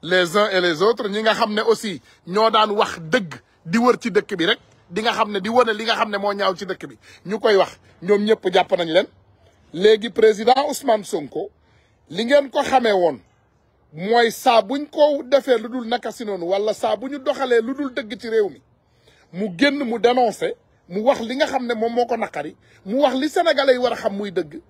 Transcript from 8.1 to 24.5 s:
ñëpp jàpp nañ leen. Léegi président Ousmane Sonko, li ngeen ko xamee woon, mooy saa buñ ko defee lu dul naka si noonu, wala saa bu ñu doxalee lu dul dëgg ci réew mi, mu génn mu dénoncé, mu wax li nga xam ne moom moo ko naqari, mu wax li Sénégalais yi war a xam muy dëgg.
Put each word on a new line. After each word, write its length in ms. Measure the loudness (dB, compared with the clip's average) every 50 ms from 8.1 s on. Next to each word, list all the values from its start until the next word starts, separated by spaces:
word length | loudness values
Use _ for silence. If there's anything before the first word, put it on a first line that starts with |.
| 2 2 4
ñëpp 240 | 2 0 0 0 0 2
jàpp 180 | 2 2 2 0 -2
nañ 120 | -2 2
leen. 160 | 2 2 2 0 _ _ _ _ _ _ _ _ _ _ _ _ -10
Léegi 360 | 2 4 4 4 4 2 -6
président 440 | 0 4 4 4 4 4 4 4 4 4 2 -2
Ousmane 360 | -4 -6 0 0 0 0 0
Sonko, 460 | -4 -6 -6 -6 -6 -8 -8 -10 -10 _ _ _ _ _ _ _ _ _ _ _ _
li 160 | -8 -6 -2
ngeen 240 | 2 2 2 2 2
ko 120 | -2 -2 -2
xamee 280 | 2 2 2 2 4 2
woon, 260 | 4 2 2 0 -2 _ _ _ _ _ _ _ _ _ _ _ _ _ _ _
mooy 380 | -10 -4 2 2 4 4 2
saa 300 | 0 0 0 4 4 4
buñ 240 | 2 2 -4 -6 -6 -8
ko 320 | 0 2 4 4 4 0 -4
defee 340 | 0 0 0 2 2 0 0
lu 100 | 0 -6
dul 180 | -10 -8 -6 -4
naka 240 | -4 -4 -4 -8
si 140 | -12 -10 -8
noonu, 200 | -8 -6 -6 -2
wala 280 | -2 -2 0 0 -2 -4
saa 220 | -2 -2 -2 -2
bu 120 | -2 -4 -10
ñu 100 | -10 -8
doxalee 420 | -4 -4 -4 -2 0 2 2 2
lu 120 | 2 0 -4
dul 180 | -6 -6 -6 -6
dëgg 260 | -8 -8 -8 -12 -12
ci 100 | -10 -2
réew 200 | 0 0 0 0
mi, 120 | -4 -12 _ _ _ _ _ _ _ _ _ _ _ _ _ _ -10
mu 160 | -8 -8 -8 -2 0
génn 260 | 0 0 2 0 -4
mu 160 | -4 -6 0
dénoncé, 560 | 2 2 4 4 2 0 0 -4 -6 -8 -8 _ _ _ _ _ _ _
mu 140 | -8 -4
wax 180 | 0 0 0 0
li 140 | -2 -8 -2
nga 100 | -2 -2
xam 220 | -2 -2 -4 -4 -4
ne 60 | -4
moom 180 | -4 -4 -2 0
moo 120 | -2 -2 0
ko 100 | -2 -4
naqari, 380 | -4 -8 -8 -10 -12 -12 -14 _ _ _ _ _ _
mu 160 | -4 -2 2
wax 120 | 2 2 2
li 140 | 0 -2 -2
Sénégalais 440 | 0 0 2 2 2 2 4 2 2
yi 60 | 2
war 140 | 2 -2 -2
a 20 |
xam 200 | -2 -4 -6 -4
muy 160 | -4 -8 -6
dëgg. 280 | -4 -6 -6 -6